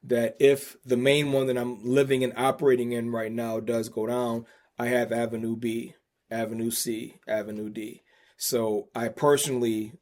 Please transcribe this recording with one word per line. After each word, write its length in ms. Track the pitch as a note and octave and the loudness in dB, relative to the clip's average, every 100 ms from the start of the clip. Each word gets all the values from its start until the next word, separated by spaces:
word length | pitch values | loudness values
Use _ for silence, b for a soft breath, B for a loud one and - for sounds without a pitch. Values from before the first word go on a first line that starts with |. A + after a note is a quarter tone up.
| - | 0
that 280 | A#2+ A2+ - | 0 0 4
if 380 | C#3 C#3 - - B2+ | 4 4 -2 -16 -2
the 120 | B2 | 2
main 340 | C3 D3 D3 | 4 4 4
one 160 | C3+ C3 | 2 2
that 100 | B2 | 0
I'm 260 | A#2+ A#2 | -2 -6
living 400 | A#2 C3+ C3+ C3 | 0 2 4 2
and 100 | B2+ A#2+ | 0 0
operating 540 | C3 C3 C#3+ B2 A#2+ | 0 2 4 4 2
in 200 | A#2+ A#2 | -2 -2
right 200 | A#2 A2+ | -4 -4
now 280 | A2+ A#2 A2+ | -4 -4 -4
does 300 | A2 A#2 A2 | -2 -2 -2
go 180 | A2+ A2 | -4 -2
down, 380 | B2 A#2+ A#2 A#2 b b - | 0 -2 -4 -6 b b -6
I 100 | A#2+ | 0
have 240 | B2 A#2 | 0 0
Avenue 440 | A2+ A#2 A2+ A2+ A2+ | 0 -2 -2 -4 -4
B, 400 | A#2 A2+ B2+ - _ _ _ | -2 -4 -8 -16 _ _ _
Avenue 420 | A2+ A2 A2+ A2+ | -4 -4 -2 -4
C, 440 | A2+ B2 A2+ B2 - - | -2 -4 -4 -8 -14 -4
Avenue 420 | A2 G#2 G#2+ G#2+ | -4 -4 -8 -8
D. 340 | G#2+ G#2+ - b b b b | -8 -10 -14 b b b b
So 520 | - B2 A2 G#2+ - | -2 0 2 0 -2
I 140 | B2 A#2 | -4 -4
personally 880 | A2+ D3 C#3+ C#3+ B2+ A#2 A2 A2 - | 2 4 4 2 0 0 0 -4 -10